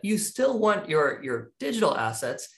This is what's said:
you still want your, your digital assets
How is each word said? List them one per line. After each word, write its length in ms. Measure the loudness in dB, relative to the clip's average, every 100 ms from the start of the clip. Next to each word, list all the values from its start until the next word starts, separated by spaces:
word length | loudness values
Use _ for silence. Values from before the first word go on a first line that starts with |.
you 160 | -2 -2
still 400 | -2 0 0 2
want 300 | 2 2 2
your, 340 | 2 2 0
your 300 | -4 -6 -6 -8
digital 380 | -6 2 2 2
assets 500 | 0 -2 -4 -6 -10